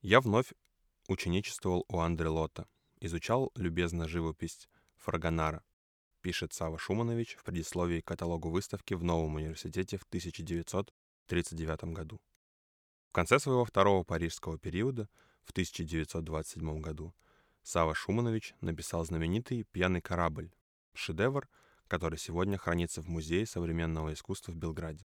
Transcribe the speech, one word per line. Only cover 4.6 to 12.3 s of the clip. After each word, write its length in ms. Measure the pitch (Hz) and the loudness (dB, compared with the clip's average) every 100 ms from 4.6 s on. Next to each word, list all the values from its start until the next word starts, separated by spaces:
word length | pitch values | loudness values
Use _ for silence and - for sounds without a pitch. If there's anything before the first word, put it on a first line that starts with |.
| - _ _ _ | -18 _ _ _
Фрагонара", 640 | - 90 82 82 78 78 _ _ _ _ _ _ | -4 -2 0 2 2 0 _ _ _ _ _ _
пишет 300 | 90 87 82 | -4 -4 -4
Сава 240 | - 82 80 | -4 -4 -4
Шуманович 600 | - 98 117 117 113 - | -2 0 0 0 -2 -6
в 80 | |
предисловии 560 | - 90 80 87 87 85 | -6 -4 -2 0 2 0
к 60 | - | -2
каталогу 440 | 85 87 85 80 | -4 -2 -2 0
выставки 440 | 85 - 98 - | -2 -2 -8 -6
в 100 | 90 | -2
Новом 320 | 87 82 80 76 | 2 2 2 0
университете 600 | 78 80 - 85 92 98 | -4 -6 -6 -4 -4 -4
в 80 | - | -6
тысяча 360 | 92 87 - | -6 -6 -8
девятьсот 500 | 82 85 82 95 101 _ _ _ _ | -4 -4 -2 -4 -4 _ _ _ _
тридцать 300 | 85 85 82 | 0 0 -4
девятом 380 | 80 78 82 | -4 -4 -4
году. 260 | 82 78 101 _ | -6 -8 -12 _